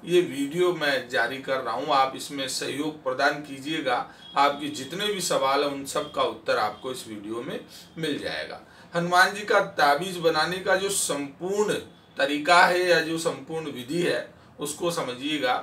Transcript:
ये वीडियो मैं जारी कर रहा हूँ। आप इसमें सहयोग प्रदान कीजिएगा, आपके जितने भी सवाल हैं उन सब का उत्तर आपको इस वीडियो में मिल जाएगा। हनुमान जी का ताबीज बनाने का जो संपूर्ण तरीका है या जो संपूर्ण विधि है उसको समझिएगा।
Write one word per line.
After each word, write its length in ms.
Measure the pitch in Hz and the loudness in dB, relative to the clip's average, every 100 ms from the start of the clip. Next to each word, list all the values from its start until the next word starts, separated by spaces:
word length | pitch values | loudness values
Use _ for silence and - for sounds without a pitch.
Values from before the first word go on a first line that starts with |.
ये 160 | 160 175 | 4 4
वीडियो 500 | 175 135 139 165 180 | 4 -2 -4 2 2
मैं 340 | 160 147 135 120 | 2 0 0 0
जारी 280 | 123 117 135 | -2 0 -2
कर 220 | 135 135 | -4 -2
रहा 140 | 120 | -2
हूँ। 120 | 117 151 | -4 2
आप 220 | 139 131 135 | 4 2 0
इसमें 300 | - 143 131 | -8 -6 -4
सहयोग 540 | - 135 127 156 151 | -4 -4 -4 -4 -4
प्रदान 360 | 131 127 143 147 | -6 2 2 0
कीजिएगा, 520 | 147 135 135 160 131 123 - - - - | -8 -12 -6 -4 0 -2 -4 -14 -6 2
आपके 320 | 143 143 147 | 2 2 -6
जितने 360 | - 131 175 208 | -8 -8 -4 -4
भी 140 | 202 | -2
सवाल 420 | - 143 135 143 | 0 2 2 2
हैं 60 | 147 | 0
उन 140 | 139 | -2
सब 260 | 139 156 143 | -4 -4 -4
का 100 | - | -2
उत्तर 340 | 123 113 - 127 | -2 -2 -2 0
आपको 340 | 127 123 131 | 0 -4 -10
इस 140 | 127 117 | -10 -10
वीडियो 340 | 104 101 113 | -12 -8 -8
में 180 | 139 208 - - - - | -6 -10 -12 -20 -18 -8
मिल 200 | 160 139 | -4 -4
जाएगा। 420 | 92 78 80 - - - - | -4 -6 -8 -10 -14 -20 -6
हनुमान 380 | 170 175 180 185 | -4 2 6 6
जी 100 | 202 | 2
का 160 | 214 208 190 - | 2 2 2 2
ताबीज 400 | 147 143 190 180 | 4 4 0 0
बनाने 400 | 165 156 160 185 | 2 2 0 -2
का 180 | 190 190 | 0 0
जो 120 | 196 | 2
संपूर्ण 840 | - - 143 139 - 175 202 208 156 - - - - | -2 -2 -2 -6 -8 -4 0 0 0 -4 -20 -20 -4
तरीका 440 | 139 147 151 175 | -2 0 6 8
है 180 | 180 180 | 8 6
या 200 | 180 165 | 4 4
जो 140 | 156 165 | 4 -2
संपूर्ण 520 | 165 135 131 160 156 | -2 -4 -8 -8 -8
विधि 300 | 123 123 165 | -10 -6 -2
है 260 | 156 120 - - - - | 0 0 -4 -16 -20 -10
उसको 300 | 147 - 175 | -8 -2 -2
समझिएगा। 680 | 165 131 123 143 151 127 123 | -2 -4 -6 -4 -2 0 0